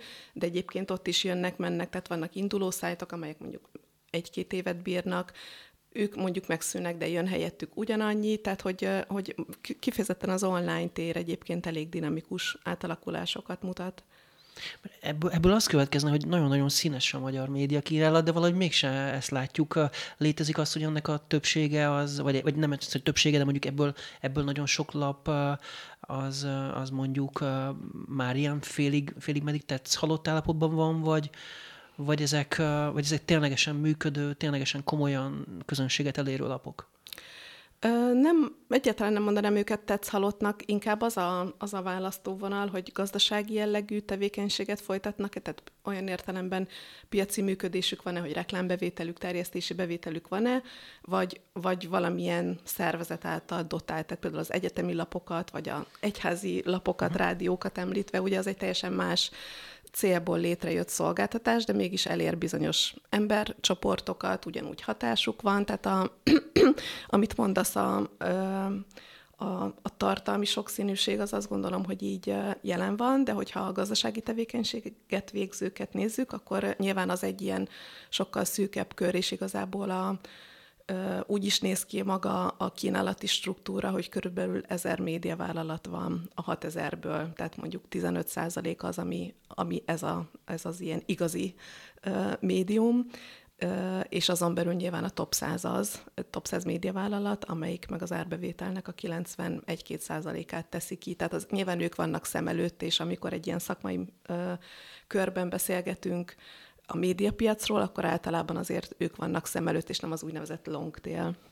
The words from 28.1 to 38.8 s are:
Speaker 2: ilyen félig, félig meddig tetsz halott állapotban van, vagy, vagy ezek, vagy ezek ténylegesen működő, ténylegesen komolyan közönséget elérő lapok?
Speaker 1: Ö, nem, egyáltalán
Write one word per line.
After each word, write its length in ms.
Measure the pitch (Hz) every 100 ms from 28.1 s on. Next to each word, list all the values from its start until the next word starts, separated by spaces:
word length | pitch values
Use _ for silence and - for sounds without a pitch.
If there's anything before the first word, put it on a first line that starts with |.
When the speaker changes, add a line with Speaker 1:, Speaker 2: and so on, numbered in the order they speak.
| 135 123 131
Speaker 2:
ilyen 260 | 147 147
félig, 520 | - - 143 147 139 -
félig 240 | - 147
meddig 220 | 147 147 -
tetsz 300 | 135 - -
halott 320 | 156 156 160
állapotban 480 | 156 151 160 156 160
van, 260 | 160 160
vagy, 280 | 160 156 151 - - - - - - -
vagy 260 | 143 151
ezek, 340 | 147 147 139 - 156 147 147
vagy 100 | 143
ezek 220 | 143 156 -
ténylegesen 500 | 165 147 135 - 147
működő, 580 | 151 151 156 147 143
ténylegesen 500 | 143 156 143 131 139
komolyan 800 | 139 151 143 135 135 143 143 87 -
közönséget 520 | 139 131 - 143 135
elérő 300 | 135 135 139
lapok? 420 | 131 - - - _ - - - - - - - _
Speaker 1:
Ö, 340 | 226 233 247
nem, 420 | 247 294 339 285 - -
egyáltalán 440 | 240